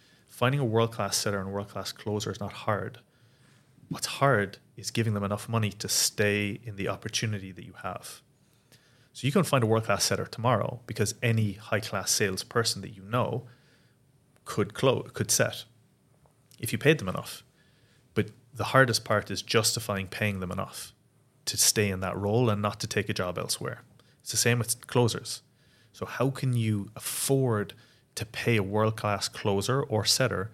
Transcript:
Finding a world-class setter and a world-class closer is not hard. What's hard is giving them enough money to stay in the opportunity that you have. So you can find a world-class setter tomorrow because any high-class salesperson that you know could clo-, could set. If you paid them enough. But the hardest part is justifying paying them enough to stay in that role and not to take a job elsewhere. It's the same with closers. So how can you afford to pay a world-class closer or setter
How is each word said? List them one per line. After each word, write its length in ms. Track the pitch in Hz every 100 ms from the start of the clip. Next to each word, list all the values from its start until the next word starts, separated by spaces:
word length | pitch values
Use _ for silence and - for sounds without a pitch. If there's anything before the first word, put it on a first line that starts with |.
| _ _ _
Finding 320 | - 120 143
a 40 | 123
world-class 520 | 113 113 113 101 -
setter 220 | 107 101
and 100 | 95
a 20 |
world-class 400 | 98 101 98 95
closer 400 | - 110 104 104
is 80 | 95
not 140 | 101
hard. 460 | - - 101 104 - _ _ _ _ _ _ _ _ -
What's 180 | - -
hard 500 | - 139 113 98 - _ -
is 140 | -
giving 240 | - 113
them 100 | 101
enough 240 | 101 101 -
money 220 | 113 104
to 200 | 101 -
stay 720 | - - - 104 104 101 101
in 140 | 117 98
the 100 | 95
opportunity 640 | 98 110 - 113 104 95
that 140 | 92 -
you 80 | -
have. 380 | 95 92 - - _ _ _ _ _ - _ _ _
So 160 | - 127
you 40 |
can 120 | 196
find 200 | - 135
a 40 | 110
world-class 380 | 113 107 98 -
setter 200 | 98 95
tomorrow 540 | - 117 110 - - -
because 260 | 113 - -
any 300 | 120 113 107
high-class 580 | 98 - 107 104 101 92
salesperson 720 | - 104 95 - 120 113 101
that 140 | 98 101
you 80 |
know 420 | 95 123 92 - - - _ _ _ _ _ _ _ _ -
could 280 | - 95
clo-, 300 | - 139 120 -
could 160 | - -
set. 360 | - 113 - - _ _ _ _ _ _ _ _ -
If 80 | -
you 80 | -
paid 180 | 143 160
them 120 | 92
enough. 340 | - - - - _ _ _ _ _ _ -
But 140 | - - _ 110
the 100 | 104
hardest 320 | 131 127 107 -
part 240 | 107 101
is 140 | 98
justifying 640 | - 113 104 - - 98 92
paying 320 | - 107 95
them 120 | 90
enough 420 | 92 95 - - _ _ _ _ _ -
to 120 | 113
stay 320 | - - 104
in 100 | 92
that 180 | 92 -
role 320 | 101 113 123
and 120 | 104
not 180 | 104 -
to 80 | 104
take 220 | 107 101
a 40 |
job 240 | - 90 85
elsewhere. 460 | - - - - - - _ _
It's 100 | -
the 60 | 110
same 220 | 120 120
with 280 | 113 - -
closers. 540 | 123 117 - - - - _ _ _ _
So 140 | - 95
how 260 | - 131
can 220 | 135 131
you 360 | 120 113 104 95 -
afford 800 | - - - 139 131 107 98 - - _ _ -
to 100 | 110
pay 300 | - - 113
a 60 |
world-class 640 | 95 104 110 110 107 101 -
closer 520 | - - 101 110 131
or 240 | - 107 107
setter 440 | - 131 95 104